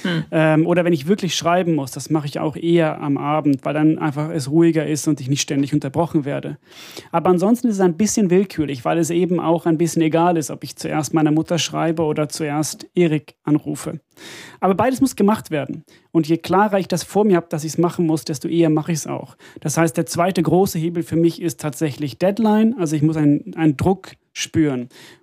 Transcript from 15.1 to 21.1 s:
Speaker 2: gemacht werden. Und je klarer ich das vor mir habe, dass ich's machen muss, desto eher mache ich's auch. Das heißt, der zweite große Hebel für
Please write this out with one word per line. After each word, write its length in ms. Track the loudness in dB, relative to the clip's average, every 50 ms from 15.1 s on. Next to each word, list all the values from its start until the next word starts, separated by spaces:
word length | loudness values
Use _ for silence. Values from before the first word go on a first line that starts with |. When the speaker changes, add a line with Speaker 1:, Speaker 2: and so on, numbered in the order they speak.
| 2 2
Speaker 2:
gemacht 340 | 2 2 2 2 -2 -6
werden. 320 | -4 -4 -4 -4 -8 -12 -12 _ -20 -20 _ _
Und 140 | 0 0 2
je 120 | 2 0 -2
klarer 420 | 0 0 2 2 4 4 2 0
ich 80 | 0 0
das 160 | -4 -4 -4
vor 220 | -2 0 2 4
mir 100 | 4 4
habe, 120 | 2 2 -2
dass 160 | -6 -6 -6
ich's 120 | -4 -2 0
machen 280 | 0 0 0 0 0
muss, 180 | 0 0 -2 -2
desto 240 | -6 -8 -6 -6 -4
eher 220 | 0 2 2 4
mache 240 | 2 0 0 -2 -4
ich's 140 | -4 -4 -6
auch. 280 | -8 -10 -10 -14 -18 _ -20 -20 -20 -8
Das 160 | -6 -4 0
heißt, 220 | 2 0 2 2 -2
der 80 | -4
zweite 360 | -4 -2 0 0 0 2 0
große 380 | 0 2 4 4 2 2 0 -4
Hebel 240 | -4 -4 -4 -4 -6
für 140 | -2